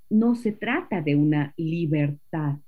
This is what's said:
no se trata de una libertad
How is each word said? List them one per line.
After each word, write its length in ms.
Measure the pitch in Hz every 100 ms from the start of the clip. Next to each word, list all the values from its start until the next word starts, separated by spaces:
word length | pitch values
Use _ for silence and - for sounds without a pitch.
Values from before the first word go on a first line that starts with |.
| -
no 280 | 214 233 233
se 160 | 214
trata 480 | 208 208 294 349 180
de 160 | 151 143
una 360 | 151 151 147 -
libertad 1000 | 160 170 160 151 147 147 - 165 147 143